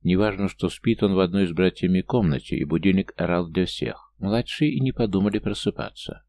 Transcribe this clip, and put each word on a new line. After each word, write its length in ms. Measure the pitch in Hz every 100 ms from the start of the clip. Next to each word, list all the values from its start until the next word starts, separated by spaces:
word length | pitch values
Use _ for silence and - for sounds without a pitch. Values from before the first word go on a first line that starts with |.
Неважно, 460 | 87 92 107 95 98
что 200 | - 90
спит 340 | - - 110
он 120 | 101
в 60 | 95
одной 260 | 92 98 92
с 60 |
братьями 500 | 82 92 - 92 92
комнате, 540 | - 123 92 67 - -
и 80 |
будильник 500 | 73 82 95 95 95 -
орал 320 | 87 87 85
для 160 | 80
всех. 480 | 90 - - - - _
Младшие 540 | 190 113 123 - 151
и 80 | 135
не 120 | 131
подумали 460 | - 113 95 104 104
просыпаться. 880 | - 101 - - - - - -